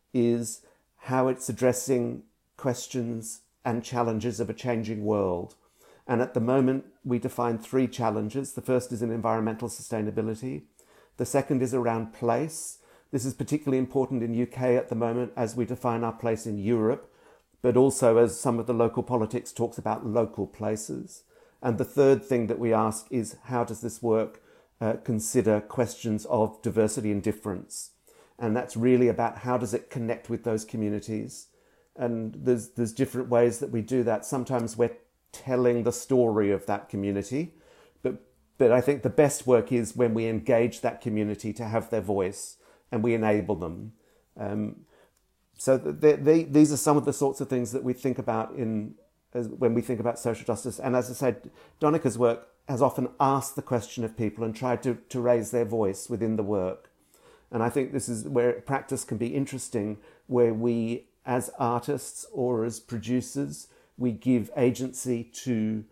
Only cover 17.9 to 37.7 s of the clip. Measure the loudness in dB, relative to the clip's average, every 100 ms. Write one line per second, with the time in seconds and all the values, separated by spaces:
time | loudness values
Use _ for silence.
17.9 | 6 6 6 6 2 -2 0 0 2 2
18.9 | 0 -2 0 0 -4 -6 -4 -4 -4 -4
19.9 | -4 -2 0 0 -2 -6 -4 -4 -4 -6
20.9 | -10 -12 -18 _ _ _ _ -2 -2 0
21.9 | 4 6 6 2 0 0 -2 2 2 2
22.9 | -2 -4 -4 -4 -8 -4 -2 -2 -4 -8
23.9 | -4 2 2 0 -6 _ _ _ -4 -2
24.9 | -2 -2 -2 0 2 4 2 0 -2 -4
25.9 | -4 -4 -4 0 0 0 -2 -2 2 2
26.9 | 0 -2 -2 -2 -4 -6 -8 -10 -14 -16
27.9 | _ _ _ _ -6 -2 -2 -2 0 4
28.9 | 6 6 4 0 -2 -2 -2 -2 -4 -6
29.9 | -6 -4 -6 -6 -6 -2 -4 -4 -4 -4
30.9 | -4 -6 -8 -8 -14 -20 _ _ _ _
31.9 | -8 -4 -4 -6 -4 0 0 0 -4 -4
32.9 | -2 -2 -2 0 4 4 2 -4 -4 -2
33.9 | 0 2 0 -2 -4 -2 -2 -2 0 0
34.9 | -2 _ _ _ -14 -2 2 4 4 2
35.9 | -2 2 4 4 4 4 2 0 -4 -4
36.9 | -6 -2 -2 -4 -4 -6 -10 _